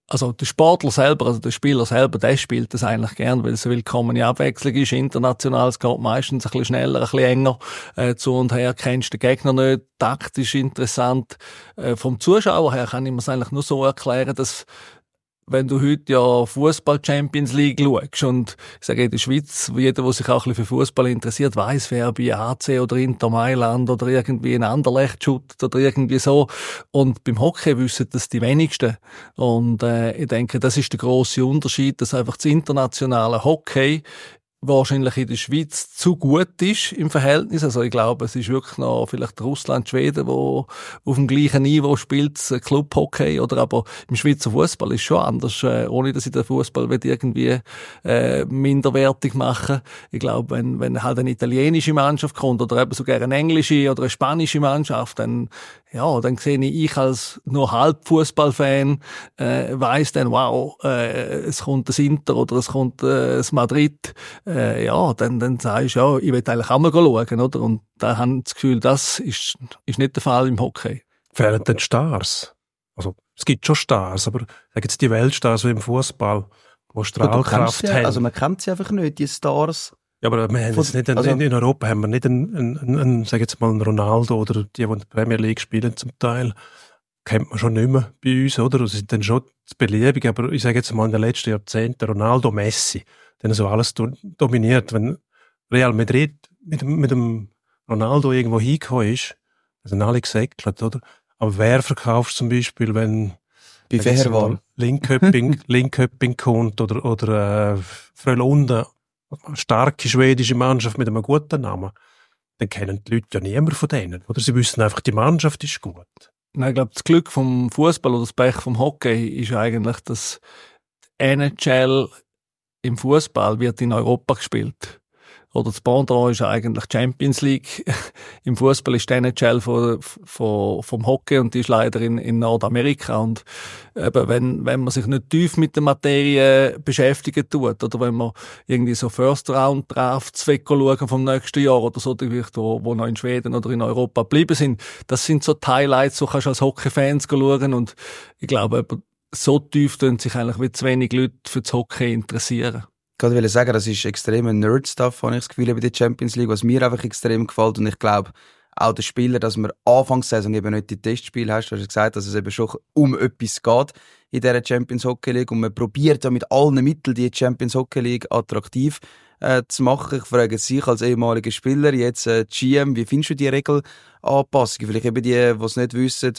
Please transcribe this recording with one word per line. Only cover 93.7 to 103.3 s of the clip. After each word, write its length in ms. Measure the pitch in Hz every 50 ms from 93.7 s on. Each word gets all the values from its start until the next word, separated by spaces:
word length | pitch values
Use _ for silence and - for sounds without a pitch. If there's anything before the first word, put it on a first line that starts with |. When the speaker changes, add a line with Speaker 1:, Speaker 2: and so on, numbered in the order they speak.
| 107 110 117 -
Speaker 2:
do-, 200 | - - 110 123 135 -
dominiert. 720 | - 98 - - 147 117 120 120 110 113 127 127 110 -
Wenn 260 | 113 110 110 127 165 - _ _ _ _ _ _ _ _ _ _
Real 220 | 120 127 127 123
Madrid 440 | 117 110 117 - 123 135 156 151 147 _ _ _ _ _ 254
mit, 180 | 170 156 -
mit 280 | 139 139 156 160 143 123
dem 400 | 135 123 117 117 113 110 101 - _ _ _ _ _ _ _ -
Ronaldo 440 | 113 107 110 117 139 147 135 135
irgendwo 280 | 127 127 120 113 113 110
hingekommen 520 | 110 131 151 151 - - 131 123 107 104
ist, 240 | 123 - - - - _ _ _ _ _ _ _ _ _
sind 180 | - 98 98 101
alle 200 | 104 113 120 120
gesäckelt, 640 | - - - 110 120 - _ - - 107 - -
oder? 180 | 113 113 - 131 - - _ _ _ _ _ -
Aber 200 | 113 110 98 98
wer 240 | 107 113 127 131
verkaufst 540 | - - 117 - - 120 113 120 123 - -
zum 120 | - 123 117
Beispiel, 460 | 123 123 120 - - - 117 110 107
wenn, 380 | 110 113 107 110 110 107 98